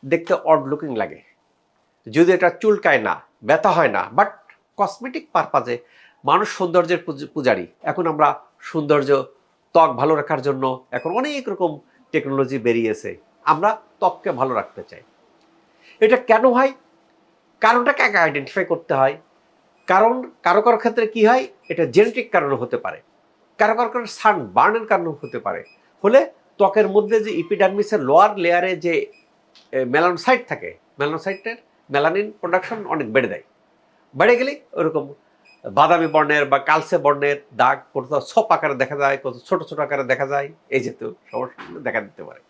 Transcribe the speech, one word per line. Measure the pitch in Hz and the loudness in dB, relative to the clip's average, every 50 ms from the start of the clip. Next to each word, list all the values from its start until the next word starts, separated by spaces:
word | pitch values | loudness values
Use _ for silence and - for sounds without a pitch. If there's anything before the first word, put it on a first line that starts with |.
| - 139 | -4 -2
দেখতে | 147 165 165 - 185 | -2 -2 0 -2 -4
অড | 165 - 156 160 151 139 135 | -2 2 2 2 2 2 -2
লুকিং | 143 147 165 151 127 | -6 -6 -6 -8 -4
লাগে, | 110 101 90 - - _ _ _ _ _ _ _ _ _ _ _ _ _ _ _ _ _ 120 110 | -4 -6 -6 -8 -16 _ _ _ _ _ _ _ _ _ _ _ _ _ _ _ _ _ -6 2
যদি | 147 170 175 | 2 4 4
এটা | 185 175 180 175 170 - | 4 4 2 0 0 0
চুলকায় | - 214 208 196 - 175 147 127 107 101 | 0 0 0 2 2 2 0 2 0 -2
না, | 87 - - _ _ _ - | -4 -6 -8 _ _ _ 0
ব্যথা | 107 143 170 202 208 170 165 | 0 0 2 4 2 2 4
হয় | 160 127 101 | 2 2 0
না, | 95 92 - 113 135 | -2 -4 -4 0 0
but | 208 - - - _ _ - _ _ _ _ - | 0 0 0 -14 _ _ -20 _ _ _ _ -4
কসমেটিক | 202 190 - - 233 262 254 320 - _ | -4 -4 -4 -10 -14 -12 -12 -12 -14 _
পারপাজে | _ 170 160 - - 139 117 120 120 120 - _ _ _ _ _ _ _ _ | _ -4 -4 0 -2 -4 -2 -2 -8 -10 -10 _ _ _ _ _ _ _ _
মানুষ | 135 147 180 208 208 - - | 0 2 2 2 -2 -4 -6
সৌন্দর্যের | 190 175 165 180 175 165 180 160 165 | -6 0 2 0 2 2 0 -4 -2
পূজ-, | - 156 135 147 - _ | -6 -10 -10 -10 -12 _
পূজারী। | 160 139 123 110 95 87 85 _ _ _ | -2 0 0 0 0 -2 -10 _ _ _
এখন | - 147 190 180 165 | -8 -6 -4 -4 -4
আমরা | 156 147 151 143 139 - - _ _ _ | 0 2 2 0 0 -2 -8 _ _ _
সৌন্দর্য, | - - - 165 151 143 151 147 135 131 143 135 131 - _ _ _ _ _ _ _ _ _ | -20 -8 -6 -6 0 2 0 0 2 2 0 0 0 -4 _ _ _ _ _ _ _ _ _
ত্বক | 175 160 151 131 117 | 4 4 4 4 0
ভালো | 135 151 160 | 0 0 0
রাখার | 151 143 - 160 139 | 0 0 -4 -4 -4
জন্য | 131 143 135 131 131 131 131 127 - _ | -2 -4 -4 -2 -2 -4 -4 -6 -10 _
এখন | - 127 - 160 175 226 | -10 -8 -6 -4 -4 -4
অনেক | 262 302 294 285 254 254 | -4 -4 -6 -8 -8 -8
রকম | 196 - 185 165 151 147 _ _ _ _ _ _ | -6 -4 -4 -4 -4 -6 _ _ _ _ _ _
টেকনোলজি | - 156 147 139 135 135 135 123 135 135 | -4 -4 -4 -2 -2 -2 -2 -2 -4 -4
বেরিয়েছে, | 110 120 117 113 117 110 107 - - 104 - - _ _ _ _ _ | 0 0 0 2 0 -2 -2 -4 -8 -14 -14 -14 _ _ _ _ _
আমরা | - 156 151 175 208 220 214 _ _ _ _ | 0 0 2 2 -2 -2 -2 _ _ _ _
ত্বককে | - 180 180 - - 202 | -2 -2 -2 -2 -8 -8
ভালো | 165 120 131 131 127 107 | -4 -4 -4 -2 -2 -4
রাখতে | 98 - _ - 87 _ | -6 -6 _ -20 -20 _
চাই। | - - _ _ _ _ _ _ _ _ _ _ _ _ _ _ _ _ _ - - _ | -20 -20 _ _ _ _ _ _ _ _ _ _ _ _ _ _ _ _ _ -20 -2 _
এটা | 220 220 220 - | 4 4 4 4
কেন | 247 - 220 226 254 262 240 240 | 4 2 2 4 6 4 4 4
হয়? | 269 269 269 - _ _ _ _ _ _ _ _ _ _ _ _ _ _ _ _ | 2 0 -2 -6 _ _ _ _ _ _ _ _ _ _ _ _ _ _ _ _
কারণটাকে | - 220 233 247 247 254 277 277 277 | 2 4 4 4 2 0 0 2 0
আগে | 247 202 190 | 0 2 2
আইডেন্টিফাই | 170 156 139 143 135 131 - 196 185 | 2 2 0 -2 -8 -6 -4 -4 -2
করতে | 175 175 160 - _ 165 | -2 -2 -4 -2 _ 0
হয়। | 135 135 135 143 135 _ _ _ _ _ _ _ _ _ _ _ _ _ - | 2 2 2 0 -2 _ _ _ _ _ _ _ _ _ _ _ _ _ 2
কারণ | 185 190 214 226 247 254 254 - - _ _ | 2 4 4 4 2 0 -6 -12 -16 _ _
কারো | 175 175 202 | 2 2 4
কারো | 214 240 233 220 | 4 4 2 2
ক্ষেত্রে | - 240 220 - 226 220 | 2 -2 -2 0 -2 -2
কি | 220 233 214 | 0 2 4
হয়, | 214 240 262 - - - _ _ _ | 4 4 4 0 -4 -12 _ _ _
এটা | 165 156 170 | -4 -2 -2
জেনেটিক | 143 113 175 214 240 233 254 233 - | 2 4 4 4 4 2 -6 -8 0
কারণে | - 185 151 143 139 | 0 0 0 0 -2
হতে | 123 120 120 - 117 | -2 -4 -4 -6 -6
পারে, | - 95 85 - _ _ _ _ _ _ _ _ _ _ _ _ | -6 -8 -12 -12 _ _ _ _ _ _ _ _ _ _ _ _
কারো | 208 214 226 | 0 0 2
কারো | 220 240 220 | 0 -2 -4
কারণে | 220 247 233 214 | -4 -6 -8 -8
সানবার্নের | - - - 220 208 180 135 101 90 104 131 180 214 226 220 214 | -12 0 2 2 2 2 -2 -2 2 2 4 4 2 0 0 0
কারণে | 214 180 170 170 151 139 | 0 0 0 -4 -8 -10
হতে | - - - 120 - | -12 -10 -10 -8 -6
পারে। | 101 90 85 - - _ _ _ _ _ _ - | -6 -6 -8 -10 -14 _ _ _ _ _ _ -2
হলে | 202 226 269 302 320 - _ _ _ _ _ | 4 4 6 4 4 -6 _ _ _ _ _
ত্বকের | 202 196 196 214 214 214 | 0 2 4 4 2 4
মধ্যে | 190 208 214 196 226 220 214 | 4 2 2 2 0 0 0
যে | 214 190 156 | -2 -4 -6
এপিডার্মিসের | 165 - 208 185 202 190 190 202 208 202 - 208 | -4 -4 0 2 2 2 2 0 -4 -2 -2 -2
লোয়ার | 139 127 143 165 196 214 214 196 | 0 4 6 6 6 6 4 0
লেয়ারে | 175 170 175 175 175 185 185 | 0 0 2 2 0 -2 -4
যে, | 165 156 175 165 151 - - - _ _ _ _ _ _ _ _ _ _ _ | -4 -4 -2 -2 -2 -4 -6 -12 _ _ _ _ _ _ _ _ _ _ _
এ, | - 131 131 | -4 -4 -4
মেলানোসাইট | 123 123 151 165 180 180 170 - - 262 240 247 - | 0 2 2 2 2 0 0 2 2 2 2 0 -6
থাকে, | 160 - - 87 82 _ _ _ _ - | -10 -10 -10 -14 -16 _ _ _ _ -6
মেলানোসাইটের | 139 147 156 160 160 190 190 190 _ 226 233 240 _ _ _ _ _ _ 139 | -4 -4 -4 -6 -6 -8 -8 -8 _ -14 -14 -14 _ _ _ _ _ _ -2
মেলানিন | 139 147 160 165 196 208 214 - _ | 0 0 0 0 0 -4 -6 -8 _
প্রোডাকশন | - 175 170 185 - - 233 220 202 | -6 -2 -2 -2 -2 -4 -12 -12 -8
অনেক | - - 160 139 107 110 | -6 -6 -6 -6 -2 0
বেড়ে | 135 127 107 92 | 0 0 0 -6
যায়, | 85 - _ _ _ _ _ _ _ _ _ _ _ _ _ _ | -10 -14 _ _ _ _ _ _ _ _ _ _ _ _ _ _
বেড়ে | 131 165 220 247 240 | 0 4 4 4 2
গেলে | 254 269 285 294 _ _ - | 2 -4 -6 -10 _ _ -6
ওরকম | 160 170 160 156 156 139 139 143 _ _ _ _ _ _ _ _ _ _ - 98 98 | -4 -4 -2 -2 -4 -6 -6 -16 _ _ _ _ _ _ _ _ _ _ -6 0 2
বাদামি | 147 160 175 170 165 156 | 4 4 4 2 2 0
বর্ণের | 147 156 151 147 151 151 143 | 2 0 2 2 2 0 0
বা | 135 135 139 | 0 0 -2
কালচে | 139 - 151 160 156 - - 165 | 2 2 0 0 0 -2 -4 0
বর্ণের | 139 143 143 143 143 143 143 143 - _ - | 2 2 0 2 0 -2 -2 -4 -6 _ -2
দাগ | 107 123 127 139 135 - _ _ | 0 2 2 2 0 -6 _ _
কোথাও | 143 127 123 147 143 | -8 -8 -4 -4 -6
ছোপ | 135 - - - 214 - | -6 -2 0 0 2 2
আকারে | 165 160 - 151 139 | 0 0 0 -4 -2
দেখা | 123 131 127 147 | -2 -4 -4 -4
যায়, | 143 143 135 139 139 | -2 0 0 -2 -2
কোথাও | - 135 120 123 _ - | -4 -10 -10 -10 _ -4
ছোট | - 185 160 - | -4 -4 -4 -8
ছোট | - 147 | -8 -6
আকারে | 147 139 147 139 135 | -6 -4 -4 -6 -2
দেখা | 120 131 123 139 135 | -2 -2 -2 -2 -4
যায়, | 143 139 143 143 - _ _ _ | -4 -6 -6 -6 -12 _ _ _
এই | - 135 | -4 -4
জাতীয় | 120 - - - 117 - - _ _ _ | -4 -4 -10 -10 -14 -14 -14 _ _ _
সমস্যাগুলো | - 120 127 127 - - - - 175 165 | -10 -8 -8 -8 -12 -18 -20 -18 -18 -12
দেখা | 143 123 107 113 | -10 -6 -6 -6
দিতে | 104 98 _ _ 87 | -8 -8 _ _ -20
পারে। | - - - _ _ | -20 -20 -20 _ _